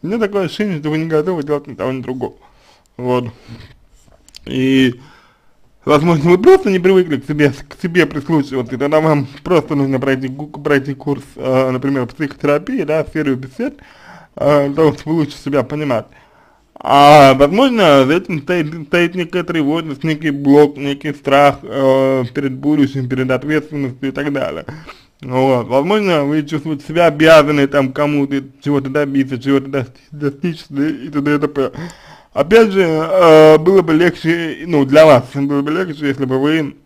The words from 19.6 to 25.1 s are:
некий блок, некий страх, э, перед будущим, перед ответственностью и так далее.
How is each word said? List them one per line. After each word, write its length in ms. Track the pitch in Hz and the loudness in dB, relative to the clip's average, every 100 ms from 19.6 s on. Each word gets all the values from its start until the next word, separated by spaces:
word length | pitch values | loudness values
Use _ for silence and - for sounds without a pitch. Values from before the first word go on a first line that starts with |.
| 143 160 160 135 | -2 -4 -6 -8
некий 280 | 160 151 160 | -6 -4 -4
блок, 460 | 139 143 143 147 143 | -4 4 6 6 2
некий 360 | 143 143 156 | -8 -6 -8
страх, 460 | 139 - 139 143 139 | -8 0 4 4 2
э, 640 | - 135 135 135 135 135 120 | -8 -2 2 2 2 0 -2
перед 200 | 135 139 | -6 -6
будущим, 540 | 131 143 151 135 139 123 | -4 -2 0 0 -2 -6
перед 200 | 127 127 | -4 -2
ответственностью 800 | 127 143 151 151 151 135 131 135 | -4 -2 -4 -4 -8 -8 -6 -8
и 20 | |
так 220 | 135 147 | -6 -6
далее. 320 | 139 120 78 - 156 160 - _ | -4 -6 -8 -12 -18 -20 -20 _